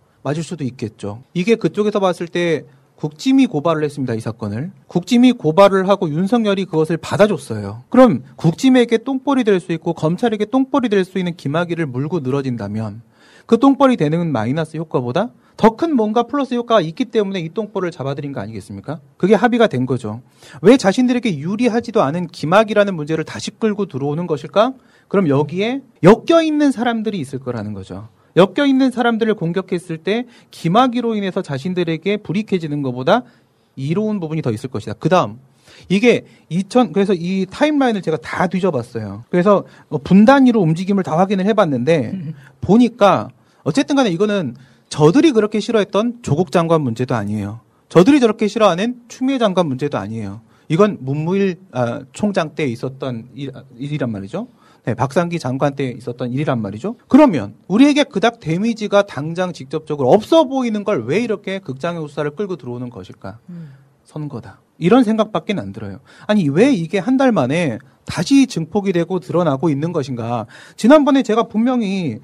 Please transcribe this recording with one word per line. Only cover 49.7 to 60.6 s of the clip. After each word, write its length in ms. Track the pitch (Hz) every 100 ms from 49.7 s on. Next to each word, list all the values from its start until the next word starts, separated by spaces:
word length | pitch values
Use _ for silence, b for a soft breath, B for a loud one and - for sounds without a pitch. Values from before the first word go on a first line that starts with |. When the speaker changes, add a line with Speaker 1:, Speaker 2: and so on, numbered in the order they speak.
| 131 143 131
Speaker 1:
아니에요. 440 | 101 113 101 107 _ b b
이건 300 | 160 208 156
문무일, 560 | 131 147 160 196 196 175 -
아, 300 | 123 117 117 135
총장 420 | - 208 190 156 151
때 100 | 143
있었던 600 | 117 135 135 139 117 - -
일, 160 | 139 - - 117
일이란 320 | 143 147 127
말이죠. 380 | 101 95 180 247 b b b
네, 120 | - 110
박상기 420 | 135 185 175 170
장관 360 | - 135 143 139
때 140 | 131
있었던 420 | 117 - 120 127
일이란 280 | 127 151 123
말이죠. 340 | 101 107 202 240 -
그러면 460 | 262 294 147 101 - -
우리에게 360 | 196 285 285
그닥 360 | 285 196 220 233
데미지가 640 | 156 170 226 - 208 202
당장 500 | 202 - 151 165 185
직접적으로 560 | - 131 160 - 147 127
없어 340 | 196 - 330 269
보이는 380 | 262